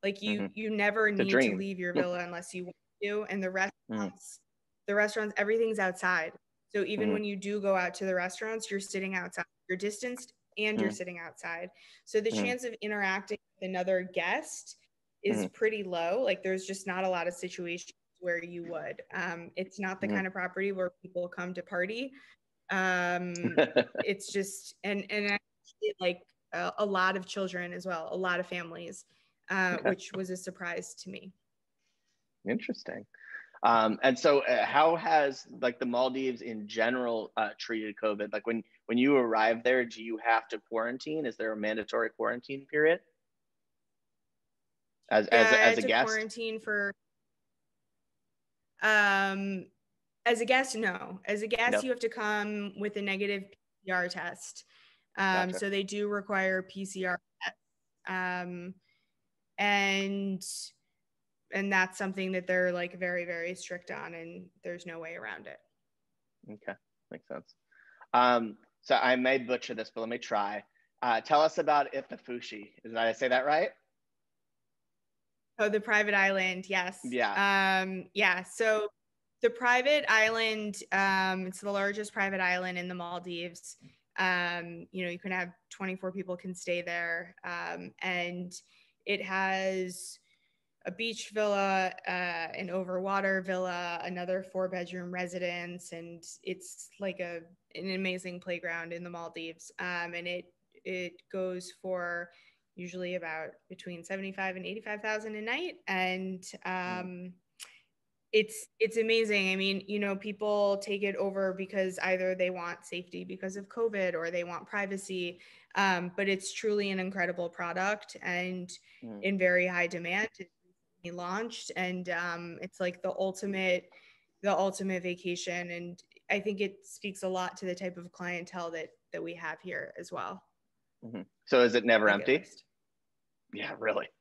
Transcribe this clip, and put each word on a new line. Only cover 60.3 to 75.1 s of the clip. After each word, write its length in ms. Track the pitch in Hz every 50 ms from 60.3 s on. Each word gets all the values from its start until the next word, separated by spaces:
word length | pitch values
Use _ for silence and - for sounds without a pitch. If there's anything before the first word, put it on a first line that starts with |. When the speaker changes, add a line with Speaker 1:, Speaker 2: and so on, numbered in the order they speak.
| 190 185 - - - - - - _ _ _ _ _ _ _ _ _ _ _ _ _ _ _ _ -
Speaker 1:
and 180 | 190 196 202
that's 260 | 196 190 185 185 190 -
something 340 | 202 190 185 190 190 190 190
that 140 | 185 180 180
they're, 240 | 185 180 180 180
like, 280 | 175 175 175 180 180 180
very, 260 | 185 180 180 180 175
very 300 | 170 175 170 165 175 185
strict 360 | 180 - - 180 175 175 -
on, 220 | - 143 147 165 170
and 360 | 165 165 170 170 180 185 180 _ _ _
there's 220 | 180 175 180 175
no 140 | 175 165 165
way 160 | 165 165 170
around 320 | 180 - - - - 104 -
it. 120 | 67 - _ _ _ _ _ _ _ _ _ _ _ _ _ _ _ _ - -
Speaker 2:
Okay, 240 | 107 104 _ - 98 _ _ _ _ _ _ _
makes 160 | - - _ _
sense. 280 | - - - _ _ _ _ _ _ _ - - _ _ - _ -
Um, 440 | 123 123 123 123 120 113 110 107 - _ _ _ _
so 140 | _ - 139
I 200 | - - 127 127
may 220 | 127 127 131 135 135
butcher 360 | 123 113 127 120 - - 123
this, 180 | 110 110 - _
but 80 | 117
let 80 | 113 113
me 80 | 120 120
try. 460 | - - 117 104 101 101 104 104 - _ _ _ _ _ _ _
Uh, 200 | - 123 117 113
tell 200 | 110 - 156 147
us 160 | 156 160 - -
about 340 | 160 143 151 147 139 135 -
Ifafushi. 800 | 135 131 - - - _ - 123 120 120 - - 107 101 104 _ - _
Did 120 | 110 113
I 160 | 113 113 117
say 160 | 113 - 135 127
that 180 | 123 127 127
right? 240 | 147 151 156 180 - - _ _ _ _ _ _ _ _ _ _ _ _ _ _ _ _ _ _ _ _ _ _ _ _ _ _ _